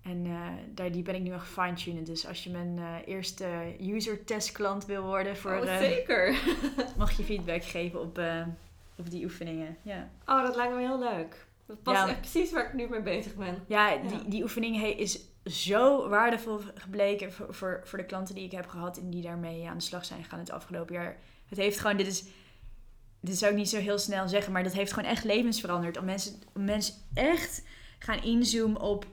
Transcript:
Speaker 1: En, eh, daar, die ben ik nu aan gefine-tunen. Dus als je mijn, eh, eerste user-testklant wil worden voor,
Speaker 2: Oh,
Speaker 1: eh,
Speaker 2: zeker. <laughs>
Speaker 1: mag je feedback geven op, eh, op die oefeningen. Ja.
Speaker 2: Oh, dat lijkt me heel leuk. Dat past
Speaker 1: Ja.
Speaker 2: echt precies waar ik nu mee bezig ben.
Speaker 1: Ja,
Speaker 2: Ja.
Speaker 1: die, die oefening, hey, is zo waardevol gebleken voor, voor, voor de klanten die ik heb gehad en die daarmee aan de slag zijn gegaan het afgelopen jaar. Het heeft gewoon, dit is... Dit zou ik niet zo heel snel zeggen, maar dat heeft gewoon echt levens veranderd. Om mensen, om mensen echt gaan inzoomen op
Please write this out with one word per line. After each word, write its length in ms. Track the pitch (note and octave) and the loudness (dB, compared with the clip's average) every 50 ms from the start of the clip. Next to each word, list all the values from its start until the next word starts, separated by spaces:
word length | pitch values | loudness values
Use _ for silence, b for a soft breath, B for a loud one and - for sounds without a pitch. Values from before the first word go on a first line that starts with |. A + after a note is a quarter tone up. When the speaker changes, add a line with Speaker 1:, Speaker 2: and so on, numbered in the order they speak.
Speaker 1:
En, 240 | - F3+ F3+ F3 F3 | -8 -6 -4 -4 -2
eh, 220 | F3 E3+ E3+ F3 F3 E3+ F3 - - - | -2 -4 -4 -6 -8 -8 -10 -10 -12 -8
daar, 160 | - F#3 F3+ | -4 -4 -2
die 100 | E3+ F3+ F3 | -2 -2 -2
ben 120 | F#3+ F#3 | -2 -2
ik 60 | F#3 | -2
nu 100 | F#3 F3+ | -2 -4
aan 80 | F3+ F3+ | -4 -6
gefine-tunen. 640 | F3 - - F#3+ F3+ F3+ F3 F3 - F3 E3+ E3 D#3+ | -8 -8 -2 -2 0 0 0 -4 -4 -6 -6 -6 -6
Dus 240 | E3 E3 D#3+ - | -6 -6 -6 -6
als 160 | - F3 - - | -6 -8 -8 -8
je 60 | F#3 | -6
mijn, 280 | F3+ F3 F3 F3 F3 | -6 -4 -4 -4 -4
eh, 180 | F3 E3+ E3+ E3+ E3+ - | -4 -4 -6 -6 -8 -8
eerste 680 | - F#3+ F#3+ F3+ F#3 - - F#3+ F3+ E3+ E3+ E3+ E3+ E3+ - | -6 -6 -6 -6 -6 -6 -6 -6 -4 -4 -4 -6 -6 -8 -6
user-testklant 1040 | F#3+ F#3 G#3 A3 A3 A3+ G#3+ G3+ - - A3 G#3 G#3 - - - G#3 G3 G3 G3+ G3 | -4 -2 -2 -2 -2 -2 -4 -6 -4 -4 -2 -2 -2 -4 -2 0 0 0 0 -2 -4
wil 180 | - G3+ G3 F#3+ | -4 -4 -4 -2
worden 340 | F#3+ F#3+ G3 F#3+ G3 G3+ | 0 0 0 0 0 -4
voor, 140 | - - G3 F#3 | -4 -2 -2 0
Speaker 2:
Oh, 100 | - - - F#3 | 0 2 2 2
Speaker 1:
eh, 40 | |
Speaker 2:
zeker. 640 | F#3+ - - B4+ B4 B4+ - A#3+ G#3 F#3 G3 C4 C4+ - - E4 - - | 4 4 4 4 2 2 4 4 6 6 6 4 4 2 2 2 2 0
<laughs> 340 | C#4 - C4+ B3+ B3+ - | -2 0 0 -2 0 2
Speaker 1:
mag 140 | - G#3+ G#3+ - | 4 6 6 6
je 60 | - G3+ | 4 4
feedback 400 | - G#3 G3 E3+ E3+ E3+ F3+ F3 | 2 0 -2 0 -2 -2 -2 -2
geven 380 | - - F3 F3 F3 E3+ - | -4 -4 -2 -2 -2 -2 -4
op, 160 | - E3+ E3+ | -6 -4 -4
eh, 240 | F3 E3+ E3 E3 E3 E3 E3+ E3+ - - - - - - - - | -2 0 0 0 -2 -2 -4 -6 -8 -12 -20 -20 -20 -20 -18 -14
op 120 | - F3 F3 | -12 -10 -8
die 140 | F3 F3 - | -6 -4 -4
oefeningen. 540 | F3+ E3+ - F3 E3 D#3+ D#3+ D#3+ D#3+ D#3+ - | -6 -6 -6 -6 -6 -4 -4 -6 -6 -10 -12
Ja. 280 | - G#3 G3 F3+ - - - - - | -10 -8 -8 -8 -8 -12 -16 -12 0
Speaker 2:
Oh, 160 | - C4+ C4+ B3+ | 4 4 6 6
dat 120 | B3+ A#3+ | 4 2
lijkt 180 | A#3+ A#3+ B3 B3 | 2 2 2 2
me 60 | B3 | 0
heel 200 | B3 B3+ C4 C4 | 0 0 0 2
leuk. 480 | B3 A#3+ G#3 E3+ E3 E3 - - - - _ _ _ | 0 0 0 0 -4 -6 -8 -18 -20 -20 _ _ _
Dat 180 | - G#3+ - - | -18 -16 -4 0
past 140 | B3+ G3 | 4 6
Speaker 1:
Ja. 100 | G3 F#3+ - | 6 6 4
Speaker 2:
echt 100 | C4 - | 2 -2
precies 320 | - - - E4 F4+ E4 | -4 0 2 2 2 4
waar 140 | E4 C#4+ A#3 | 2 0 0
ik 60 | - - | 0 -2
nu 140 | B3+ A#3+ A#3+ | -4 -2 -2
mee 120 | B3 G#3+ | -2 -2
bezig 340 | G#3 G3+ F3 G#3+ G#3 G3+ - | 0 0 -2 -2 -2 -6 -8
ben. 280 | G3 G3 F3+ F3 F3 - | -6 -6 -6 -6 -6 -4
Speaker 1:
Ja, 220 | - G#3+ G#3 G#3 G#3 | 2 6 6 6 6
Speaker 2:
Ja. 180 | D#3+ C3 - | 6 2 0
Speaker 1:
die, 200 | F#3+ G3+ - - | -4 -4 -4 -2
die 140 | G#3 G3 A#3 - | -2 -2 0 -2
oefening, 320 | A3 - A#3 A3+ A3+ A3+ G#3+ | -2 -2 -2 -2 0 0 0
hey, 120 | G#3+ G#3+ - | 0 0 0
is 260 | - A3 F#3+ - - - - - - - | 0 0 -2 -2 -4 -6 -16 -20 -12 -8
zo 640 | G3 D3+ - - F3+ G3+ A3+ B3 C4+ C#4+ C4+ - G3 | -6 -4 -2 2 4 6 8 8 8 8 6 4 4
waardevol 500 | G3+ G#3 A#3 A#3+ A#3 A3 A3+ A3+ G#3+ G#3 G3+ G3+ - | 6 6 6 6 4 2 -2 -4 -4 -4 -6 -8 -12
gebleken 580 | - - F#3+ F#3+ G3+ G3+ G3+ G3+ G3+ F#3+ F#3 F3+ | -12 -12 -8 2 4 4 4 4 0 -2 -8 -8
voor, 200 | - G3 - E3+ | -10 -10 -10 -8
voor, 280 | - F#3+ F#3 F3+ - - | -6 -4 -4 -4 -4 -6
voor 140 | - - | -8 -8
de 80 | F#3+ F3+ | -8 -6
klanten 300 | F#3 F#3+ F#3+ F#3+ F#3 F#3 | -4 -4 -6 -6 -6 -6
die 80 | F#3+ F#3+ | -8 -8
ik 60 | F3+ | -8
heb 160 | F#3 F3+ F3+ | -8 -8 -8
gehad 300 | F3+ F3+ F3 E3+ F3+ F3+ | -8 -8 -6 -6 -6 -6
en 120 | - F#3 F3+ | -6 -6 -6
die 120 | F3 F3 | -4 -4
daarmee 460 | E3+ E3+ E3+ F3 E3+ E3 E3 E3 E3 | -4 -4 -6 -4 -6 -6 -6 -6 -8
aan 100 | E3 F3 | -6 -6
de 60 | F3 E3+ | -6 -6
slag 220 | - - F3+ F3 | -6 -6 -8 -8
zijn 180 | - - - - | -8 -10 -10 -10
gegaan 160 | - - E3+ | -10 -10 -10
het 120 | F3 - | -8 -8
afgelopen 440 | - - - - F3+ E3+ E3+ F3 F3+ | -8 -10 -8 -8 -8 -8 -6 -6 -6
jaar. 220 | F3 F3 - - b b b b b b | -6 -6 -6 -8 b b b b b b
Het 120 | b G3 | b -2
heeft 220 | F#3+ G3 G#3 G3+ - | 2 2 2 2 2
gewoon, 180 | - G#3+ G3+ | 2 2 4
dit 100 | G3 G3 | 4 2
is... 160 | F#3+ F#3+ - - B B B B B B B B B B B B - - - - - - - | 0 0 -4 -4 B B B B B B B B B B B B -20 -20 -20 -20 -20 -16 -8
Dit 180 | - F3 F#3+ | -4 -2 0
zou 140 | F3+ G#3+ G#3 | 4 4 4
ik 60 | G3+ | 4
niet 120 | G#3 G#3 G3 | 4 2 2
zo 80 | A3 | 0
heel 200 | G#3 G3 G3+ G#3 G3+ | 0 2 2 2 2
snel 280 | G3+ G#3 G3+ F#3+ F#3+ | 2 0 0 0 0
zeggen, 240 | F3+ F#3+ G3+ G3 G3 F#3+ | 2 2 2 2 4 2
maar 100 | F#3 F#3 | 2 2
dat 100 | F#3+ F3+ | 2 2
heeft 200 | G3 G3+ G3 - | 0 0 2 0
gewoon 160 | A3 - - | -2 0 2
echt 140 | A3+ - - | 0 0 2
levens 360 | G#3+ G#3 A#3 A#3+ A#3 G#3+ - | 4 4 4 4 4 2 0
veranderd. 380 | - F3 F3 F3 E3+ E3+ E3+ | 0 0 0 0 0 0 -2
Om 80 | - F#3 | -2 -2
mensen, 280 | F#3+ G3 G3 F#3+ G#3 - - - - - | -2 -2 -2 -4 -6 -8 -12 -18 -10 -4
om 100 | G3+ G3 | -2 0
mensen 280 | G3+ G#3 G#3+ G#3 - - - - - - | 2 2 2 0 -2 -4 -8 -10 -4 0
echt 500 | - B3+ D4+ F4 E4 - - - - B B B B B B B B | 2 4 4 4 4 2 -4 -6 -10 B B B B B B B B
gaan 240 | - - A3 - - | -4 -4 -2 0 2
inzoomen 580 | A#3 A#3 A#3 B3 A#3+ A#3 A3+ A3+ A3 G#3+ - | 4 4 6 6 4 4 4 4 2 2 2
op 240 | - G#3 G#3 G3+ - - | 0 0 0 0 -2 -10